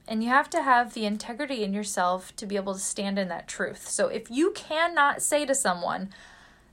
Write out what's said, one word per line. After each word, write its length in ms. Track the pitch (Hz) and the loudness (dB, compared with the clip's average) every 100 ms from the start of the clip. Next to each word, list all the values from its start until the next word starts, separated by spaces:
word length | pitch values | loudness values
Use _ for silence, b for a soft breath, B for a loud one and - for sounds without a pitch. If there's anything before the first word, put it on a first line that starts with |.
| - | -6
and 160 | 220 | -2
you 60 | 233 | 4
have 180 | 262 294 | 4 4
to 120 | 339 | 2
have 320 | 269 240 240 | 6 6 4
the 100 | 233 | -2
integrity 580 | 208 214 - 233 294 254 | -2 -4 -6 -6 -4 -2
in 120 | 208 | -2
yourself 600 | 202 202 - 180 185 185 - | -2 -2 0 2 0 -4 -12
to 100 | 202 | -6
be 100 | 202 | -4
able 160 | 196 | -2
to 80 | 190 | -4
stand 380 | - - 196 196 | -4 -4 -2 -2
in 100 | 185 | -2
that 180 | 170 - | -6 -8
truth. 420 | - 190 - - | -4 -4 -6 -6
So 200 | - 190 | 0 0
if 220 | 220 - | -2 -4
you 220 | 247 359 | 2 2
cannot 680 | 427 - 311 339 330 285 - | 0 -4 0 2 4 4 2
say 240 | - 294 | 0 2
to 100 | 294 | 2
someone, 540 | - 190 180 175 170 196 B B B B B B | 2 2 0 -2 -4 -6 B B B B B B